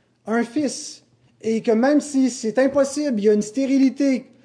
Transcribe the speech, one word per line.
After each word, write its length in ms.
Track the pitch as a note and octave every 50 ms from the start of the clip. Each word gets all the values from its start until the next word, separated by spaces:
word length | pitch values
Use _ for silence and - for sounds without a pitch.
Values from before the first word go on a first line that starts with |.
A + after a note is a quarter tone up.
| _ _ _ _ _
un 180 | G3+ A3 A#3 B3
fils, 600 | A#3 - D4 D4+ A#3+ - - - - - - _ _ _ _ _ _ _ _
et 200 | - A3 A3+ A3
que 100 | - A#3+
même 280 | A3 A3 A#3+ C#4 D4+ D4
si 300 | - - - C4+ C4 B3
c'est 300 | A#3+ - - A3 G#3+ B3+
impossible, 600 | C4 C4+ C4+ C#4+ C4+ C#4 - D4 D4+ D4 B3 G3+
il 60 | G3
y 40 | G#3+
a 40 | G#3+
une 80 | G#3
stérilité, 920 | G#3 - - C4+ C4+ C4 C#4 C4+ C4+ C4 A3 - C#4 C#4 C4 A3 - - - _ _